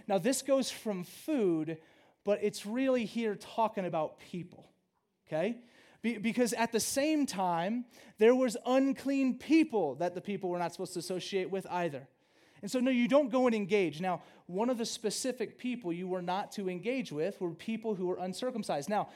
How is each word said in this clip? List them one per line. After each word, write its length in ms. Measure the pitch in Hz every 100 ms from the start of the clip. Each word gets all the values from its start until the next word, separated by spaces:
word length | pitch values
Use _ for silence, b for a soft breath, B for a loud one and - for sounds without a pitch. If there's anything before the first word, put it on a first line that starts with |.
| B
now 120 | 196
this 220 | 202 269
goes 300 | - 269 -
from 320 | - 220 185
food, 760 | 170 - - 294 196 165 160 160 b b b b
but 220 | 202 208
it's 200 | 208 -
really 420 | 202 240 262 254 208
here 280 | 233 220
talking 520 | 196 - - 214 208 175
about 340 | 160 151 -
people, 500 | - 180 170 - - _ _ _ _ _ -
okay? 300 | 156 196 240 B B B B
Be-, 160 | 226 208
because 340 | 226 247 240
at 180 | - 226
the 80 | 220
same 480 | - 277 302 311 277
time, 600 | 185 185 170 185 240 240 B B B
there 180 | 220 254
was 200 | 254 233
unclean 720 | 240 262 269 - 269 277 262 254
people 580 | - 320 311 220 151 135
that 180 | 175
the 60 | 175
people 280 | 202 196 180
were 100 | 175
not 100 | 170
supposed 220 | - 175
to 80 | 175
associate 500 | 170 185 175 196 185
with 160 | 190 180
either. 400 | 180 170 135 139 _ b b b b
And 80 | 202
so, 80 | 254
no, 120 | 254
you 180 | 247 233
don't 220 | 277 269
go 160 | 254 254
and 80 |
engage. 480 | 220 180 208 170 147
Now, 180 | 185 175 B B B
one 220 | 180 240
of 80 | 233
the 80 |
specific 720 | 226 - 214 - 262 247 208 -
people 380 | 247 240 175
you 120 | 170 185
were 140 | 185
not 320 | 175 185 -
to 160 | - 185
engage 420 | 180 202 262 185
with 300 | 147 175 202
were 120 | 180
people 420 | 156 - 226 226
who 100 | 185
were 140 | 180 180
uncircumcised. 720 | 185 185 254 247 - 151 143
Now, 180 | 208 160